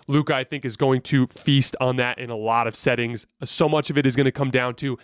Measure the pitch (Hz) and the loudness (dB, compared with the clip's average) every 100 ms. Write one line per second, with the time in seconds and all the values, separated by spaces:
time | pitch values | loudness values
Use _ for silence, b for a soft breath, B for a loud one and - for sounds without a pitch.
0 | B 143 147 135 131 147 127 110 135 131 | B 0 0 -2 -4 -6 -6 0 2 2
1 | - 139 127 - - 139 131 - 127 127 | 2 2 2 -2 2 2 2 0 -2 0
2 | 123 - 120 113 110 117 117 - - 120 | -2 -4 -8 -6 0 0 0 -2 0 0
3 | 120 117 - _ 131 - 156 156 - 143 | -2 -6 -12 _ -6 0 2 2 0 0
4 | 135 123 135 - 135 127 123 117 139 120 | 2 2 2 0 0 0 -2 -4 -6 -8